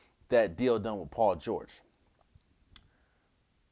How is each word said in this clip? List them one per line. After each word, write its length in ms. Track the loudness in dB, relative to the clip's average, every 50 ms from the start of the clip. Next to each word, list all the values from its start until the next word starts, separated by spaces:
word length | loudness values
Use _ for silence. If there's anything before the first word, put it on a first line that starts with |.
| _ _ _ _ _ _
that 280 | 4 4 4 2 0
deal 220 | 0 0 2 2 0
done 220 | -2 -4 -6 -6
with 100 | -8 -10
Paul 240 | -2 0 2 2 2
George. 480 | -2 -4 -6 -6 -6 -6 -12 -18 -20 _ _ _ _ _ _ _ _ _ _ _ _ _ _ _ _ _ _ -20 -20 -20 _ _ _ _ _ _ _ _ _ _ _ _ _ _ _ _ _